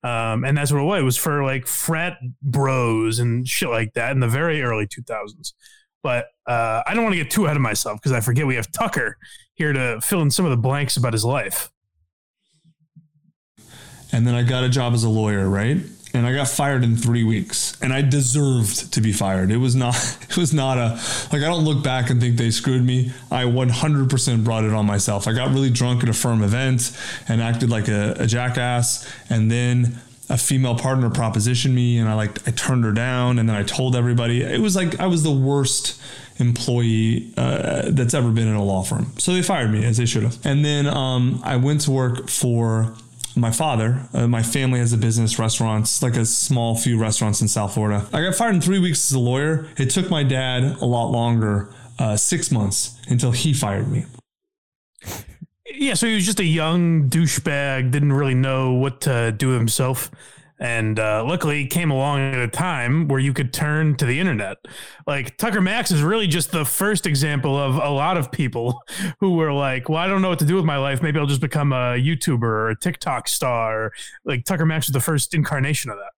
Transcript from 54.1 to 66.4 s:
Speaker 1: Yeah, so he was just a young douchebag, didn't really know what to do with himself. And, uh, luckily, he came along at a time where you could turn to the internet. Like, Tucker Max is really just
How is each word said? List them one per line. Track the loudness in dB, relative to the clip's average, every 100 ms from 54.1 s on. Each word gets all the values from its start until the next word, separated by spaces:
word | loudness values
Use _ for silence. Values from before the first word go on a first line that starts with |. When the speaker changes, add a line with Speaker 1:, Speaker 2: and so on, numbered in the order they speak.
| -12 _ _ _ _ _ _ _ _ -14 -14 -14 -20 -20 _ -18
Speaker 1:
Yeah, | -4 -2
so | 0 0
he |
was | 2 0
just | 0
a |
young | 2 2 2 2 2 2 2
douchebag, | 2 2 0 -2 -2 -2 -2 0
didn't | 2 2
really | 2 2
know | 2 2 2 2
what | 2 0 -2
to | -2 0 0
do | 0 0
with | 2
himself. | 0 0 0 -2 -6 -12 -20 -20 -20 _
And, | -4 -2 0 0
uh, | 0 0
luckily, | 0 -2 0 -2
he | -2
came | 0 0
along | 0 0 0
at | 0 -2
a | -2
time | -2 -2 -2 0 0 2
where | 0
you | 0
could | 0 -2
turn | -2 -2 2 0 2
to |
the | 0 0
internet. | 0 -2 -4 -8 -16 -20 -20 -14 -6
Like, | -4 -4 -4
Tucker | -2 0
Max | 0 0 0
is | 2
really | 2 0 0
just | -2